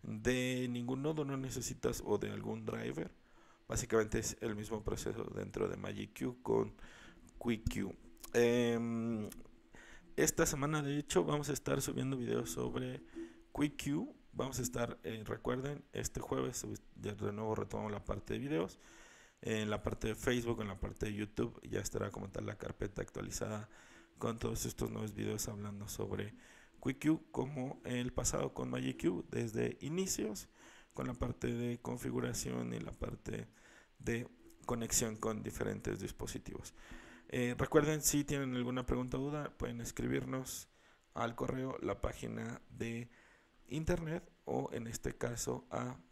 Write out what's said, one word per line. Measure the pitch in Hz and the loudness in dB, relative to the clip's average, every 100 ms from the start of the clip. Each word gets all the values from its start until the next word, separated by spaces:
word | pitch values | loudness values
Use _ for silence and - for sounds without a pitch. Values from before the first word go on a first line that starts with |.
de | - 107 113 127 127 127 127 | -6 0 2 4 2 0 0
ningún | 120 120 131 | -2 0 0
nodo, | 147 156 | 0 0
no | 139 135 | 0 -2
necesitas | 131 120 107 110 120 113 110 | -2 -4 -4 0 0 0 2
o | 104 | 2
de | 104 | 2
algún | 104 110 110 | -2 -2 -2
driver. | 110 113 117 139 165 - - - - - - | -2 -2 -2 -2 -4 -8 -20 -20 -20 -20 -4
Básicamente | 117 123 110 107 113 | -2 4 4 6 2
es | 107 - | 0 -2
el | 117 | -2
mismo | 104 107 110 | -2 -2 -2
proceso | 101 101 - 53 - | -2 -2 -2 -2 -4
dentro | 50 50 - - | -4 -4 0 0
de | 50 | 0
Magic | - 104 101 - | -4 -4 -6 -4
Q | 127 123 | -4 -4
con | 117 113 110 - - - - - - - | 4 4 4 -2 -16 -16 -18 -18 -20 -4
Quick | 120 110 - | 0 2 2
Q. | 101 98 - - - - | 0 -2 -4 -16 -16 2
Em, | 117 120 120 120 117 117 117 117 110 104 - - - - - - - - | 6 8 8 6 4 2 0 0 0 -2 -8 -14 -18 -20 -20 -18 -18 -8
esta | - 156 - 165 | 2 4 6 4
semana, | 147 143 156 | 4 2 2
de | 139 147 | 2 0
hecho, | 147 180 | 4 4
vamos | 160 147 143 | 6 2 2
a | |
estar | 135 - 139 | -2 2 2
subiendo | 135 131 131 135 | 2 0 0 0
videos | 117 117 120 | 2 2 2
sobre | - 123 123 127 135 - - - - - | 0 0 0 -2 -6 -10 -10 -10 -12 -10
Quick | - 147 147 | 0 0 2
Q. | 143 151 277 - - | 0 0 0 -8 -8
Vamos | - 131 123 | -2 -2 0
a | |
estar, | 127 123 120 - | 0 0 0 -2
eh, | - 110 107 | -6 -6 -4
recuerden, | 113 120 127 135 147 - | -2 0 0 0 -6 -6
este | 110 - - | -4 -2 -4
jueves | 127 135 131 123 | -2 0 0 -2
sub-, | 107 107 - - | -6 -8 -10 -6
ya | - | -6
de | 101 104 | -2 -2
nuevo | 104 110 | 0 0
retomamos | 107 104 107 107 | 0 0 -2 -2
la | 104 | -4
parte | - 104 - | -2 -4 -2
de | 110 | -2
videos. | 139 160 185 - - - - - - - | 0 0 0 -4 -20 -20 -20 -20 -20 -8
En | - 110 107 | 0 2 2
la | 104 | 2
parte | 107 104 113 | 0 0 0
de | |
Facebook, | 104 - 123 117 110 | 2 4 4 4 0
en | 107 | -2
la | 95 | -2
parte | 104 98 110 | -4 -2 -2
de | |
YouTube, | 104 104 - 117 - - | 0 -2 0 0 -2 -2
ya | 98 | -2
estará | 98 104 101 | 0 -2 -2
como | 98 98 | -2 -4
tal | - 107 | -4 -4
la | 107 | -4
carpeta | - - 101 - | -6 -4 -4 -2
actualizada | - - 98 - 104 107 110 - - - - - | -4 -4 -4 -2 -2 -2 -6 -14 -20 -20 -20 -2
con | 117 113 | -2 0
todos | 117 110 117 | -2 0 -2
estos | - 113 | 0 -2
nuevos | 110 107 | 0 -4
videos | 104 104 107 - | -2 -2 0 -2
hablando | 104 104 101 101 | -4 -6 -6 -6
sobre | - 101 98 101 - - - - - | -4 -2 -2 -4 -8 -20 -20 -20 -4
Quick | - 131 | -4 2
Q, | 147 160 - | 4 4 2
como | - 131 147 127 - | -2 0 -2 -4 -4
el | - 123 123 | -2 0 0
pasado | - 131 143 139 | 2 2 2 0
con | 131 127 | 0 -2
Magic | 127 131 127 | 0 0 2
Q, | 160 - - | 2 2 -2
desde | 117 117 110 120 - | 0 0 2 0 0
inicios, | 139 175 190 - 214 208 - - - - - | -2 0 2 2 0 -2 -10 -20 -20 -20 -12
con | - 127 | -4 -4
la | |
parte | 123 127 120 - | 0 -2 0 0
de | 120 120 120 | 0 0 -2
configuración | 120 123 127 123 123 123 - - 60 | -2 -2 0 0 0 0 0 0 0
y | 58 | -2
la | - | -4
parte | - 110 110 - - 113 - - - - _ | -4 -4 -4 -4 -4 -6 -12 -20 -20 -20 _
de | - 117 123 - - - | 0 0 -2 -12 -20 -8
conexión | - 117 113 - 113 110 | -2 0 4 4 4 2
con | 110 107 | 0 0
diferentes | 104 101 107 101 104 101 | -2 -2 0 0 -2 -2
dispositivos. | 98 - 107 - - - - - - - - - - | -4 -4 -4 -4 -8 -10 -12 -16 -14 -14 -14 -18 -4
Eh, | 135 123 120 | 0 0 2
recuerden, | 139 156 147 156 | 8 8 8 4
si | 151 147 | 4 4
tienen | 143 143 131 | 4 0 2
alguna | 127 120 127 120 | 0 0 0 2
pregunta | 123 127 131 | 0 2 0
o | |
duda, | 139 151 143 - | 0 -2 -4 -4
pueden | - 117 | -4 -2
escribirnos | 113 - 120 135 127 131 127 - - _ - - _ | -6 -2 2 2 0 -4 -4 -8 -12 _ -20 -20 _
al | - 117 | -2 -2
correo, | 117 131 131 131 - | 0 0 0 -2 -2
la | 92 101 | -2 0
página | - - 117 113 113 117 - | -2 -2 -4 -4 -4 -8 -12
de | - 117 117 117 - - - - - - | -6 -4 -4 -8 -14 -20 -20 -20 -20 -6
internet, | 156 160 175 160 170 - - - | -2 2 2 0 -4 -6 -12 -2
o | 127 139 | 0 0
en | - 113 | -4 -6
este | - - - | -4 -4 0
caso | - 117 - 62 - | -2 0 -2 -2 -2
a | - 123 127 - | -2 -2 -6 -14